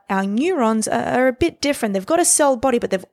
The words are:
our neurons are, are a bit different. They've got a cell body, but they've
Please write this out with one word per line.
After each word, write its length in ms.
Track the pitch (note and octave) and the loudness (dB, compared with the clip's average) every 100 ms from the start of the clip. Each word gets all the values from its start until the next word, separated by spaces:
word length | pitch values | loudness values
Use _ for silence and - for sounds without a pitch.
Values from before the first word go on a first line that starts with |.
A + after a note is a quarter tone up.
| - | -6
our 180 | F#3+ G3 | -2 -2
neurons 640 | G#3+ E4 F4+ A3+ A3 A3 | 0 0 0 0 0 0
are, 320 | - - B3 | -2 0 0
are 80 | B3+ | 0
a 40 | |
bit 280 | B3 E4 - | 0 -2 -2
different. 340 | C#4+ C#4 A3 | -4 -2 -2
They've 100 | G3 | -4
got 160 | F#3+ E4 | 0 0
a 40 | |
cell 320 | E4+ - D4 B3+ | 2 2 2 2
body, 220 | C4 A#3+ | 0 0
but 120 | A#3 | 0
they've 140 | F#3+ - | -4 -2